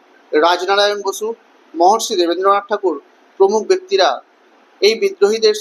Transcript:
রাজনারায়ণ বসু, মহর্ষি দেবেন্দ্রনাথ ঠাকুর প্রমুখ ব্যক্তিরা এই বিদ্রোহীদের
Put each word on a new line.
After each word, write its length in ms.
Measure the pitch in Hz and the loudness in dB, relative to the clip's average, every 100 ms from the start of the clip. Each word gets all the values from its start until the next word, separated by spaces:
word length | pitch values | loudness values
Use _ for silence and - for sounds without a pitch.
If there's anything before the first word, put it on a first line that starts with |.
| _ _ _ | _ _ _
রাজনারায়ণ 680 | 151 165 175 185 196 208 208 196 | 0 2 0 0 0 0 -2 -6
বসু, 200 | 196 214 233 _ _ _ | -6 -8 -10 _ _ _
মহর্ষি 400 | 160 175 220 208 190 | 0 2 2 0 -2
দেবেন্দ্রনাথ 440 | 170 175 196 202 202 | 0 0 0 0 -2
ঠাকুর 240 | 208 185 143 - _ _ - | -4 -4 -4 -10 _ _ 0
প্রমুখ 240 | 196 214 190 | 2 2 0
ব্যক্তিরা 380 | 185 - 190 165 120 - _ _ _ _ _ 202 | -2 0 0 0 -2 -8 _ _ _ _ _ 0
এই 60 | 220 | 2
বিদ্রোহীদের 540 | 196 - 202 220 214 208 | -2 0 0 2 0 0